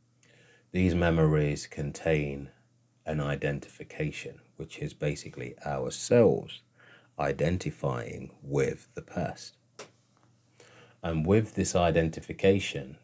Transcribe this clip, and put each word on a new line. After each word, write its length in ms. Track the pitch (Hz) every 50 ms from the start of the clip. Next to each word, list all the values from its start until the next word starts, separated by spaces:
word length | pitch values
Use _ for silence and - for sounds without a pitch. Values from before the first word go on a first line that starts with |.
| _ _ _ _ _ _ _ _ _ _ _ _ _ _ -
these 220 | 90 92 92 85
memories 720 | 87 87 85 82 82 80 78 76 76 76 73 73 73 -
contain 840 | - - - 76 71 71 - - 85 80 76 73 71 69 69 69 - - _ _ _ _ _ _ _ _ _ -
an 160 | 80 78 76
identification, 1200 | 73 71 71 69 - 73 71 69 - - - - - - - - 78 76 73 - - - - - - _ _
which 220 | - 78 78 - -
is 140 | 73 71 -
basically 600 | - 76 73 73 76 - - - - 62 62 - - -
ourselves 960 | 73 71 67 65 64 - - - - - 123 113 92 67 50 - - - - - _ _ _ - - - - _ _ _ -
identifying 1120 | 73 71 71 - 73 78 90 90 - 76 - - - 71 64 60 57 - - - - 65 - - -
with 460 | 71 69 69 67 - - - - - -
the 80 | - -
past. 540 | - - - - - - - - - - _ _ _ _ - - - _ _ _ _ _ _ _ _ _ _ _ _ _ - - - - - - - _ _ -
And 220 | 87 80 80 78
with 300 | 82 98 113 110 - -
this 220 | - 90 - -
identification, 1200 | 92 87 85 80 85 82 82 80 - - - 80 - - 95 98 98 - - - 71 67 65 73 -